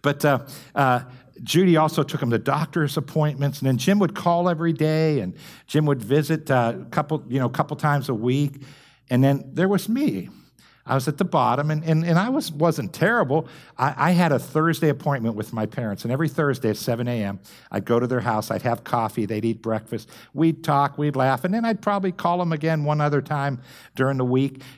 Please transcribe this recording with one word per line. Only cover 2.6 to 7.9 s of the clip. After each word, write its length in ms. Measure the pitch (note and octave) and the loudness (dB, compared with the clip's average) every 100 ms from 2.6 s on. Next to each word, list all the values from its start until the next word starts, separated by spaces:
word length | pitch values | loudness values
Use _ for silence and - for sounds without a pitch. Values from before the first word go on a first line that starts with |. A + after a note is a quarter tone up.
| D#3+ F3 D3 - | -2 -2 -2 -2
appointments, 640 | - D#3+ D3+ C#3 C#3+ - | -4 0 0 0 -4 0
and 100 | C3+ | 0
then 80 | B2+ | 2
Jim 220 | F3+ G#3 | 2 2
would 160 | F3+ | 2
call 340 | - F3 E3+ F3 | 0 0 2 2
every 240 | D#3+ E3+ | 0 0
day, 480 | D#3 D#3 D#3 D#3+ C#3+ | 0 0 2 2 0
and 160 | F#2 - - - - | -2 -8 -16 -20 -2
Jim 180 | D3+ | 0
would 180 | D3+ C3 | 2 0
visit, 480 | G2+ D3 D3+ D#3 D3+ | 2 2 2 -2 0
uh, 220 | B2+ A#2 A#2+ | 2 2 -2
a 40 | - | -4
couple, 360 | - D3 D3+ - | -4 -2 -4 -4
you 100 | C3+ | -2
know, 120 | B2 | -2
couple 260 | C3 C#3+ D3 | -2 -4 -2
times 320 | D3+ | 0